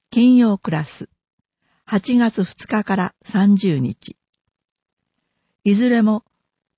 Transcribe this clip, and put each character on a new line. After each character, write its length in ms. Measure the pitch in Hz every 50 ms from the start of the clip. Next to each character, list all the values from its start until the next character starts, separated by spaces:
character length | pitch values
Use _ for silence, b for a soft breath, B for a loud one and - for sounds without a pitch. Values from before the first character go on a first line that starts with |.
| _ -
金 240 | - 226 240 254 254
曜 220 | 247 240 220 202
ク 140 | 190 - 202
ラ 140 | 160 151 151
ス。 240 | - - - - - _ _ _ _ _ _ _ _ _ _ _ _ _ _ _
八 320 | - 220 196 - - 247
月 260 | 240 240 226 - - 185
二 240 | - - - -
日 160 | - - 214 202
か 120 | - 190
ら 200 | 185 180 190 _ _ _
三 320 | - - 196 196 202 202
十 240 | 190 202 190 156 135
日。 360 | 127 110 - _ - - - _ _ _ _ _ _ _ _ _ _ _ _ _ _ _ _ _ _ _ _ _ _ _ _ _ _ _ _ _ -
い 120 | 202 202
ず 140 | 202 247 247
れ 120 | 240 233
も、 220 | 214 214 214 220 _ _ _ _ _ _ _ _ _ _ _